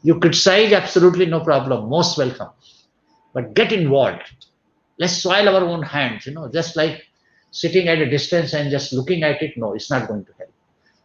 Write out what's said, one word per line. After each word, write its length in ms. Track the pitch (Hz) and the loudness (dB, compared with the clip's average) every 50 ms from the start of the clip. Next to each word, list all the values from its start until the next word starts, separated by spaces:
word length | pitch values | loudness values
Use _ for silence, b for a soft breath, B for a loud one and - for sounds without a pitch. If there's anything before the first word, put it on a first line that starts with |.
| _ | _
You 180 | 151 165 170 | 4 2 4
criticize, 520 | 175 170 - - - 196 185 202 220 214 208 | 4 2 2 4 2 4 4 4 4 4 4
absolutely 540 | 190 - - - 185 175 180 175 180 185 | 2 2 0 2 6 6 6 6 4 0
no 140 | 165 165 165 | 0 0 -2
problem, 480 | 160 165 147 135 131 135 131 110 104 110 | 0 0 0 0 2 0 -4 -4 -2 -2
most 300 | 135 165 170 - - - | 0 0 0 0 0 -2
welcome. 320 | 135 127 123 - - - _ _ b b b b b b _ _ _ _ _ _ _ _ _ | -2 -4 -4 -8 -14 -16 _ _ b b b b b b _ _ _ _ _ _ _ _ _
But 220 | 131 123 - - | -8 -8 -2 0
get 180 | 185 233 269 220 | 0 2 2 2
involved. 760 | 196 165 139 135 139 127 104 92 - - - - _ - _ _ _ _ _ _ _ _ _ _ - | 0 2 2 4 4 4 2 0 -6 -14 -20 -20 _ -20 _ _ _ _ _ _ _ _ _ _ -4
Let's 220 | 165 180 180 - | -4 -4 -2 -2
soil 280 | - 185 180 202 208 196 | -2 0 2 2 4 4
our 160 | 185 190 185 | 4 2 2
own 180 | 170 170 170 147 | 0 -2 -4 -6
hands, 440 | - - 143 139 123 110 104 - | -6 -4 -4 -2 -2 -4 -8 -12
you 80 | 135 143 | -14 -14
know, 140 | 165 156 123 | -12 -12 -6
just 280 | 113 165 165 165 - | -4 -4 -4 -4 -2
like 260 | 160 156 160 156 - - _ _ _ _ _ _ _ _ _ | -2 -2 -2 -2 -8 -16 _ _ _ _ _ _ _ _ _
sitting 380 | - - - 170 165 185 180 170 | -12 -6 -6 0 2 2 2 2
at 100 | 165 160 | 0 0
a 100 | 151 127 | 0 0
distance 440 | 135 143 - - 180 170 165 - - | 0 -2 -2 0 0 -2 0 -2 -4
and 180 | 151 147 143 | -4 -2 -2
just 220 | 139 135 - - 131 | -2 -4 -4 -4 -6
looking 320 | 127 127 143 185 170 156 | -6 -2 -2 -2 0 0
at 180 | 151 147 147 160 | -2 -2 -2 -6
it, 140 | 143 - | -8 -6
no, 180 | 123 113 107 98 | -6 -6 -6 -6
it's 160 | 110 - - | -8 -6 -4
not 180 | 143 131 113 - | -4 -4 -4 -4
going 160 | 110 104 95 | -8 -10 -10
to 80 | _ _ _ | _ _ _
help. 120 | - - _ _ _ _ _ _ _ _ _ _ | -20 -20 _ _ _ _ _ _ _ _ _ _